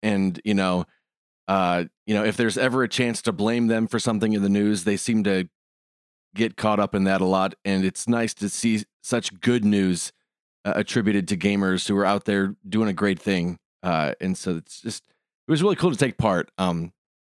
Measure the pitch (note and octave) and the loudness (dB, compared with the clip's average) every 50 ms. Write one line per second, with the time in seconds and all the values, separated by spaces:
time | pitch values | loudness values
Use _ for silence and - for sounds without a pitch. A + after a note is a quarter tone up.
0 | - G#2+ G#2 G2 F#2+ F#2+ E2+ - - G#2+ G#2 G2 F#2+ F#2 F2+ F2+ E2+ - _ _ | -2 0 0 2 2 0 -2 -2 -2 0 0 2 2 2 0 -2 -2 -4 _ _
1 | _ _ _ _ _ _ _ _ _ - G2 F#2+ F#2 F2 F2 F2+ E2+ - _ _ | _ _ _ _ _ _ _ _ _ -2 0 2 2 2 0 0 -2 -4 _ _
2 | _ G#2+ G#2+ G#2 G#2+ A2 G2 - A#2+ A2 - - B2 B2+ B2 C3 B2+ G#2+ - - | _ -2 0 0 0 0 0 0 0 0 0 0 0 0 0 0 0 0 0 -2
3 | B2+ A#2+ A#2 - - A#2 F#2+ E2 G#2 A2 A#2 A#2+ A#2+ A2+ A2+ A2+ A2+ G#2+ - A2+ | -2 -2 -2 -4 -4 -4 -2 0 0 0 0 2 2 2 2 0 0 -2 -2 -2
4 | - B2 A2 G#2 A2+ A2 G#2+ G2+ G2 G2 G2+ G#2 G#2 G#2 G#2+ F#2+ E2+ G#2 G2+ F#2 | 0 0 0 0 0 0 0 2 2 2 2 2 2 2 0 0 0 -2 -2 -2
5 | - - A2+ A2 G2 G2+ F#2+ F#2 F#2 - _ _ _ _ _ _ _ _ _ _ | 0 0 0 0 2 0 0 0 -2 -4 _ _ _ _ _ _ _ _ _ _
6 | _ _ _ _ _ _ - G2 A2+ A2 - - - A2 G#2+ G2+ G2+ F#2+ - G2 | _ _ _ _ _ _ -4 -2 -2 -2 -2 -2 -2 0 2 2 0 0 0 0
7 | F#2+ F#2+ F#2+ F#2 F#2 F#2 F#2+ F#2+ F#2+ G2 - - - G2 G2 F#2+ F#2+ F#2+ - - | 2 2 2 2 2 2 2 2 0 -2 -4 -6 -4 -2 0 0 0 0 -2 -4
8 | - A#2+ A#2+ A#2 A2+ G#2+ - - G2+ G2 - - - A#2+ A2 G#2+ G#2+ - _ _ | -2 -2 0 0 0 -2 -4 -4 -6 -6 -4 -2 0 0 0 0 -2 -6 _ _
9 | - - A#2+ A#2 - - G2 - - A#2+ B2 B2 G#2 G#2 G#2 G2+ F#2+ F#2 F2+ E2+ | -6 -4 -2 -2 -2 -4 -8 -2 2 2 2 4 4 4 4 4 4 2 2 0
10 | - - - _ _ _ _ _ _ _ _ _ - G2+ - - G#2 - - B2+ | -4 -8 -12 _ _ _ _ _ _ _ _ _ -6 -4 -2 -2 -2 -2 0 0
11 | G2+ G#2 G#2 G2+ F2+ - G#2 E2+ F#2+ G2+ G2+ G2+ G2 F#2+ F#2 F2+ - - G2+ G2 | 2 2 2 2 0 0 -2 -4 -2 -2 -2 0 0 0 0 0 -2 0 0 0
12 | G2 F#2+ G2+ G2 - - G2+ G2 G2 G2 G2+ - - F#2+ F#2 A2 A2 G#2 F#2 - | 2 2 0 0 0 0 0 0 0 -2 -4 -8 -10 -4 -2 0 0 0 0 0
13 | G#2+ G2+ F#2+ - - G#2 G2 F2+ F2 F2 E2+ - _ _ _ _ - F#2 E2+ D#2 | 0 0 0 0 -2 -2 0 0 0 -2 -6 -8 _ _ _ _ -4 -2 0 0
14 | D2+ C#2+ - - - F#2+ F#2 - - F#2+ F2 E2 - - - - - A2+ G#2+ - | 0 -2 -4 -4 -4 -4 -4 -4 -4 -4 -4 -4 -6 -12 -16 -12 -10 -10 -10 -10
15 | - _ _ _ _ _ _ _ _ - D#3+ D3 F3+ G#3 F#3+ - F#3+ F#3 C3+ - | -12 _ _ _ _ _ _ _ _ -2 0 2 2 2 2 2 0 0 2 2
16 | C#3+ B2 - - B2 G#2+ F#2 E2+ D#2 - _ - F#2+ F2+ E2+ E2+ E2 F2 - _ | 0 0 0 0 0 2 2 0 -2 -4 _ -2 -2 0 0 -2 -4 -8 -12 _
17 | _ _ _ _ _ | _ _ _ _ _